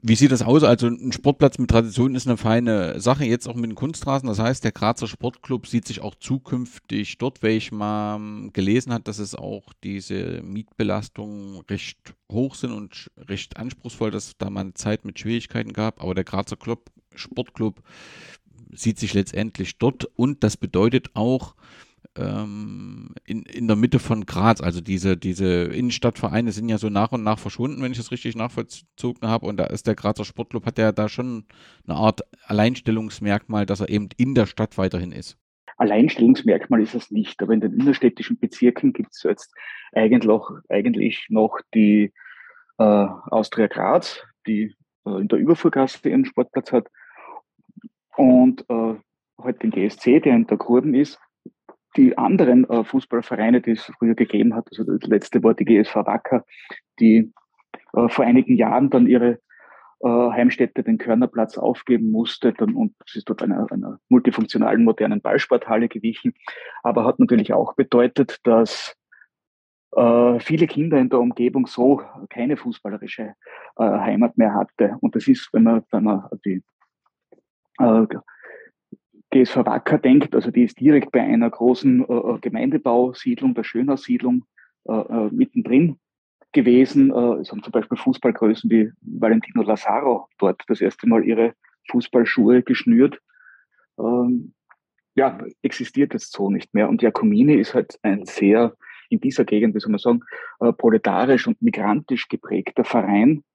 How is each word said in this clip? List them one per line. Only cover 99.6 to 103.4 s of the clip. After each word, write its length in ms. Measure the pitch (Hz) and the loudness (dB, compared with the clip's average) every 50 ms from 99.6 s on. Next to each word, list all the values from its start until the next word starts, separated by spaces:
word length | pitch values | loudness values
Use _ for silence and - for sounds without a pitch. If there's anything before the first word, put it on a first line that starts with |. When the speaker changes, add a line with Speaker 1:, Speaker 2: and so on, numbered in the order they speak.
| 110 113 101 | 2 2 0
Speaker 2:
wie 40 | 107 | -2
soll 120 | - 107 107 | -2 -2 -4
man 80 | 98 | -2
sagen, 220 | - 123 120 120 120 - - - - - - _ | 0 0 0 0 -2 -8 -18 -18 -18 -18 -10 _
äh, 140 | - 120 117 | 0 0 0
proletarisch 760 | _ - 117 110 110 - 107 95 90 104 131 135 120 - | _ 2 4 4 4 2 0 0 0 2 2 2 2 2
und 160 | 120 113 _ 117 | -2 -4 _ 0
migrantisch 640 | 117 107 - 104 104 104 - 151 - 135 120 - _ | -2 -2 0 -2 -2 -2 -2 -2 -6 -10 -10 -8 _
geprägter 540 | - - _ - 101 - 196 - - - 123 | -10 -10 _ -4 -6 -4 -6 -6 -4 -4 -4
Verein 600 | - - 120 101 95 101 101 107 135 156 147 | 0 0 -2 0 2 2 4 4 4 2 2